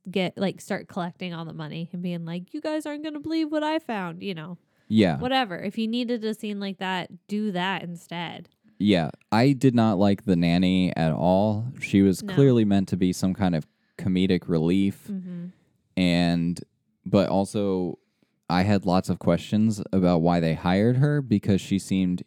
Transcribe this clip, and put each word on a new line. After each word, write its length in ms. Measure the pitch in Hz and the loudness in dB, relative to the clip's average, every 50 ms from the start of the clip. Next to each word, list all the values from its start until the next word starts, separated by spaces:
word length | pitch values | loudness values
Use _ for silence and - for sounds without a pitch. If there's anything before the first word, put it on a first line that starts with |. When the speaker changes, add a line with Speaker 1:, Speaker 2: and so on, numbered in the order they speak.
| _ 185 | _ -6
Speaker 1:
get, 280 | 175 202 185 175 - - | -4 -4 -4 -4 -4 -4
like, 240 | 196 185 - - | -4 -4 -4 -6
start 260 | - - 208 170 - - | -8 -8 -8 -8 -8 -8
collecting 460 | - 202 170 175 165 - 185 180 170 | -8 -8 -8 -8 -8 -10 -10 -10 -10
all 100 | 160 165 | -10 -10
the 80 | 160 156 | -12 -10
money 360 | 156 156 147 - 165 170 165 | -10 -10 -10 -8 -10 -10 -10
and 100 | - 180 | -10 -8
being 220 | 175 180 175 170 170 | -6 -6 -6 -6 -6
like, 300 | 165 170 180 180 - - | -8 -8 -10 -10 -10 -14
"You 80 | 302 | -10
guys 240 | - 311 311 311 302 | -8 -6 -6 -6 -6
aren't 180 | 302 294 294 302 | -8 -10 -8 -10
gonna 160 | 311 302 302 | -10 -10 -10
believe 320 | 294 311 320 320 320 294 | -8 -6 -4 -4 -2 -2
what 100 | 311 302 | -2 -2
I 180 | 302 302 320 320 | -2 -2 -4 -4
found," 440 | - - 233 202 185 175 165 175 190 | -4 -6 -6 -6 -6 -8 -10 -10 -10
you 100 | 202 185 | -10 -8
know? 240 | 165 156 170 175 - _ _ _ _ _ _ | -8 -10 -12 -14 -16 _ _ _ _ _ _
Speaker 2:
Yeah. 300 | 107 110 104 - - 67 | 4 4 4 4 2 0
Speaker 1:
Whatever. 400 | - 254 262 262 254 202 175 - | -2 -2 0 -2 -2 -2 -6 -8
If 180 | - 202 - 226 | -10 -8 -6 -6
you 100 | 220 220 | -6 -4
needed 340 | 226 240 247 226 247 226 214 | -4 -4 -4 -4 -4 -4 -4
a 100 | 220 220 | -6 -6
scene 280 | 220 - 214 208 202 | -6 -8 -10 -8 -8
like 160 | 202 196 196 - | -8 -8 -8 -8
that, 500 | 196 185 185 180 165 - - 170 _ _ | -6 -6 -4 -6 -6 -10 -14 -20 _ _
do 240 | 208 208 214 214 | -6 -4 -4 -2
that 320 | 185 180 175 190 190 175 - | -2 -2 -2 -2 -4 -6 -8
instead. 640 | 175 175 165 - - 170 170 170 160 - - 175 - _ _ _ _ _ _ | -10 -12 -14 -14 -12 -10 -8 -8 -8 -10 -14 -16 -20 _ _ _ _ _ _
Speaker 2:
Yeah. 300 | 95 104 101 85 80 71 - _ _ _ - | 2 4 4 4 2 -2 -6 _ _ _ 0
I 180 | 110 123 139 | 2 4 4
did 240 | 143 123 127 135 120 | 2 4 4 4 4
not 220 | 120 113 110 107 87 | 4 4 4 4 4
like 240 | 101 101 101 - - | 4 4 2 2 2
the 140 | - 92 85 | 0 2 2
nanny 580 | 85 85 85 90 92 92 92 92 90 87 - | 4 2 4 4 4 4 4 2 2 0 0
at 160 | - 82 80 | 0 0 0
all. 560 | 76 - 76 87 92 95 104 110 107 107 117 127 - - | 0 2 2 2 4 4 2 2 0 -2 -4 -6 -8 -10
She 200 | - - - 98 | -8 2 4 6
was 220 | 98 98 92 - - | 6 6 4 2 -4
Speaker 1:
No. 100 | 202 - | -2 2
Speaker 2:
clearly 280 | 143 139 135 123 117 110 | 4 6 6 6 4 4
meant 240 | 104 98 98 95 - | 4 2 2 2 0
to 80 | - 90 | -2 0
be 140 | 95 90 | 0 0
some 220 | 90 - - 92 92 | 0 0 -2 -2 -2
kind 200 | - 101 90 85 | 0 0 0 0
of 120 | 78 76 - _ _ _ _ _ - | -2 -4 -6 _ _ _ _ _ -6
comedic 500 | - 101 92 92 92 95 95 87 - - | -4 0 2 2 4 4 2 2 2 0
relief. 600 | 87 80 78 82 92 98 98 98 - - - - | 0 2 4 4 4 4 2 0 -2 -4 -10 -10
Speaker 1:
Mm-hmm. 360 | 202 190 180 180 180 175 175 180 - _ _ _ _ _ _ _ _ - | -10 -10 -10 -10 -12 -12 -12 -14 -16 _ _ _ _ _ _ _ _ 0
Speaker 2:
And, 680 | 92 90 87 87 87 87 87 85 85 87 85 - - - _ _ _ _ _ _ _ | 2 2 4 4 2 2 2 2 0 -2 -4 -6 -8 -16 _ _ _ _ _ _ _
but 220 | 92 98 101 92 - | 0 2 2 2 4
also, 720 | - 95 98 - - 110 101 101 95 92 92 85 - - _ _ _ _ _ _ _ _ _ _ | 2 0 -2 -2 -2 -4 -2 0 0 -2 -2 -4 -6 -10 _ _ _ _ _ _ _ _ _ _
I 120 | 82 90 | 0 0
had 240 | 92 104 104 98 90 | 2 2 2 2 2
lots 240 | 95 87 92 - - | 2 2 2 2 0
of 80 | 90 - | -4 -2
questions 600 | - - 85 82 - - - 107 110 113 107 104 87 - | 2 0 0 0 0 -2 0 0 2 2 0 -2 -6 -2
about 280 | - 95 90 87 90 85 | 0 2 4 4 4 4
why 180 | 80 87 87 87 | 4 2 2 2
they 140 | 82 80 80 | 2 0 -2
hired 440 | 80 - 87 90 98 104 120 123 127 | 0 0 0 2 2 4 2 4 2
her 240 | 139 147 147 147 | 2 2 0 -2
because 380 | 135 117 110 98 - 107 101 90 | 0 0 0 0 2 2 0 0
she 200 | - - 98 92 | 0 0 -2 -2
seemed 440 | - - 101 95 92 90 90 87 - | -2 -2 -2 0 0 0 -2 -4 -6